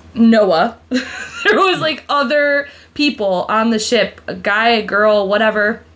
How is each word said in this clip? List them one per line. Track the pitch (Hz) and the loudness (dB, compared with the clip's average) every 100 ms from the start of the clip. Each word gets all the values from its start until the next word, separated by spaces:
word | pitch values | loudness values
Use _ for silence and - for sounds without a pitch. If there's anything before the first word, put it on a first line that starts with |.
| - | -8
Noah. | 233 226 226 196 160 226 - - | 2 4 6 4 2 0 -4 -6
<laughs> | 254 - - - - | -6 -6 -12 -14 -4
There | 381 415 | 0 2
was, | 370 330 | 2 0
like, | 311 254 - | -2 -6 -4
other | 285 247 294 285 285 285 - - | -2 0 0 0 0 -4 -12 -12
people | - 294 - 202 180 - | -4 -2 -2 -2 -2 -2
on | 220 226 | 0 0
the | 220 | -2
ship, | - 233 196 - - | 0 0 -2 -6 -12
a | 185 | -8
guy, | 208 208 233 | -4 0 0
a | 233 | 0
girl, | 208 202 214 208 190 | 0 0 2 2 2
whatever, | 208 220 214 208 226 - | 0 0 0 -2 -4 -12